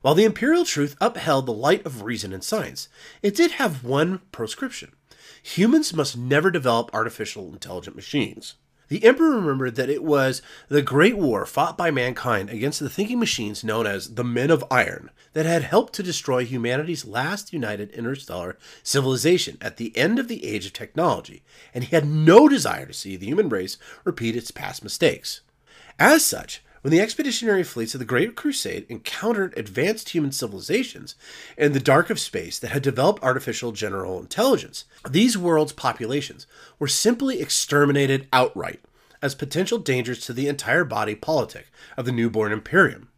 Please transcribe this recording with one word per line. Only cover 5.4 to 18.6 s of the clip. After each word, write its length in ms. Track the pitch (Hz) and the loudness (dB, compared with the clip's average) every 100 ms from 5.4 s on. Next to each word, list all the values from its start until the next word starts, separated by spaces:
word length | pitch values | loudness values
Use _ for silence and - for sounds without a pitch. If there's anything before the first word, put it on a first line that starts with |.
Humans 500 | - - 214 311 - | -8 2 4 4 2
must 240 | 160 139 120 | -2 -4 -4
never 360 | 123 143 180 | 0 2 2
develop 360 | 175 131 117 117 | 2 2 0 0
artificial 580 | 107 113 - 104 - 92 | -4 -4 -6 -10 -10 -14
intelligent 440 | 87 - 92 - - | -14 -12 -12 -12 -18
machines. 580 | - 147 110 - - - _ _ _ | -6 -4 -4 -6 -18 -20 _ _ _
The 180 | - | 6
Emperor 320 | 220 269 320 254 | 6 6 4 4
remembered 380 | 165 135 127 | 0 0 -2
that 160 | 117 127 | -2 -2
it 140 | 143 | -2
was 360 | 151 143 131 131 - - - | 2 4 4 0 -10 -20 0
the 140 | 147 | 0
great 360 | 123 135 190 214 | 2 4 4 4
war 260 | 156 104 | 0 0
fought 320 | 90 - 165 - | -2 -2 -2 0
by 140 | 143 | -2
mankind 580 | 135 123 120 127 107 104 | 0 -2 -4 -2 -2 -2
against 300 | 117 131 147 | -4 -4 -4
the 100 | 139 | -8
thinking 300 | - 208 247 | -4 -4 -2
machines 460 | 233 - 104 104 | -2 -2 -4 -6
known 240 | 110 110 110 | -4 -2 -2
as 260 | 98 - | -4 -8
the 100 | 113 | -6
Men 260 | 123 120 135 | -2 0 2
of 140 | 156 - | 2 4
Iron 400 | 127 95 - - _ _ | 2 2 -2 -14 _ _
that 120 | 156 | -4
had 200 | 160 170 | 0 0
helped 300 | 135 196 - | 2 2 2
to 80 | - | -6
destroy 420 | 180 165 - 127 | -6 -6 -2 -2
humanity's 600 | 120 127 117 131 160 156 | 0 -2 -2 -2 -2 -6
last 480 | 110 107 143 202 - | -6 -4 -4 -6 -8
united 380 | 165 110 107 104 | -6 -6 -6 -8
interstellar 680 | - 117 139 - 90 87 - | -8 -8 -8 -8 -8 -8 -12